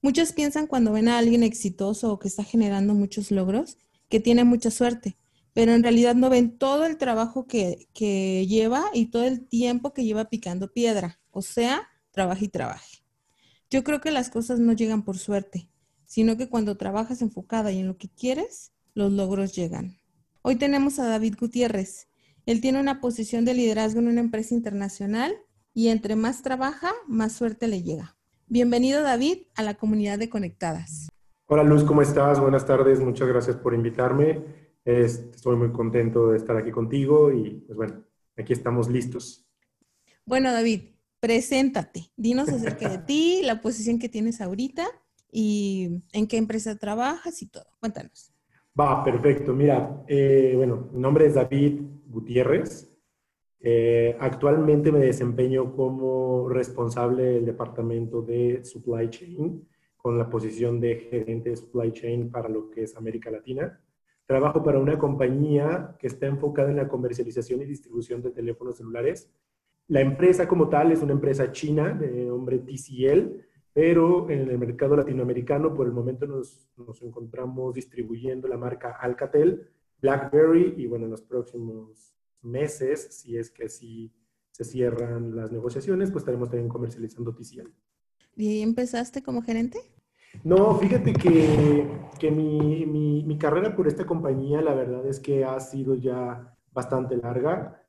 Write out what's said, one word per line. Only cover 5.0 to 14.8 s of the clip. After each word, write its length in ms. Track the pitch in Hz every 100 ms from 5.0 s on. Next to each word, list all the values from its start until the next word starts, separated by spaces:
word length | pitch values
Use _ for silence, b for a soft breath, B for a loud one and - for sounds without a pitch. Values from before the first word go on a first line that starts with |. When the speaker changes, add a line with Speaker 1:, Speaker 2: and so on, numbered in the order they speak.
| 202 - _ _ _
Speaker 1:
pero 200 | - 226
en 100 | 233
realidad 320 | 240 233 240
no 160 | 240 254
ven 260 | 254 240 -
todo 300 | 269 285 330
el 100 | 320
trabajo 500 | 262 220 226 262 254
que, 400 | 233 180 - _
que 540 | - 214 196 190 185 190
lleva 380 | 220 220 254 392
y 160 | 254 226
todo 140 | 233
el 220 | 247 254 254
tiempo 460 | 233 240 247 277
que 100 | 269
lleva 280 | 233 214 220
picando 420 | 226 185 180 190
piedra, 480 | - 233 214 175 - _
o 120 | -
sea, 400 | 196 - 233 285 440 _ _
trabaja 300 | - 185 190
y 60 | 202
trabaja. 380 | 185 123 120 - - _ _ _ _ _ _ _
Yo 160 | 269
creo 160 | 269 294
que 100 | 311
las 200 | 285 247
cosas 280 | 226 233 247
no 140 | 233
llegan 320 | 226